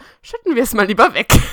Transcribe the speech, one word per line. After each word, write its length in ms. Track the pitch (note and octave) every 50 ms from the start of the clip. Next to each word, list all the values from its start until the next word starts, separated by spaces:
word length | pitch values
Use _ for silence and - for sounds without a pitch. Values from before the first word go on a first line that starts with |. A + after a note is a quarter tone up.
| - _ _ _
Schütten 320 | _ - - A#4 - F#4+ D4+
wir 80 | A#3 C4
es 100 | A3 -
mal 120 | G#3+ G3+
lieber 280 | F#3 G#3 F3 A#3+ F4+ -
weg. 160 | D3 - - - B2+ - -